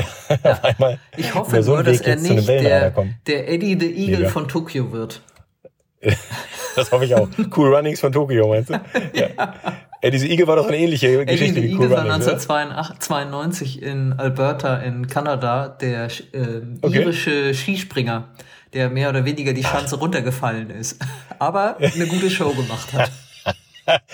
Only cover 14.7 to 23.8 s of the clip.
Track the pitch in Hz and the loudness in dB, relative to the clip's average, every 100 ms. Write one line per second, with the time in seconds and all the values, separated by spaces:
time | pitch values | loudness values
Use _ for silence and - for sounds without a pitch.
14.7 | 131 127 120 127 143 147 135 123 123 139 | -2 -2 -6 -4 -2 -2 -2 0 -2 -2
15.7 | - 131 120 117 - - 135 120 113 120 | -4 -4 -2 -6 -8 -12 -6 -4 -6 -10
16.7 | 123 - - 170 165 - 147 139 135 - | -4 2 2 2 0 0 0 0 0 -2
17.7 | 196 - 139 117 113 113 - - - _ | -4 -4 -4 -2 -4 -8 -18 -20 -20 _
18.7 | 131 127 131 143 131 131 147 135 131 127 | -4 -2 0 0 0 0 -2 -2 -2 0
19.7 | 143 139 139 160 170 120 131 123 113 110 | -2 -2 -2 -2 0 -2 -2 -2 -4 -8
20.7 | 98 110 - - - - - 143 190 208 | -8 -10 -8 -10 -10 -16 -4 -2 0 -2
21.7 | 233 151 165 165 180 190 185 151 127 120 | 0 -2 0 -2 0 0 0 0 0 -4
22.7 | 110 - 127 123 - - - - 95 _ | -6 -6 -2 -2 -2 -20 -10 -8 -8 _
23.7 | - | -10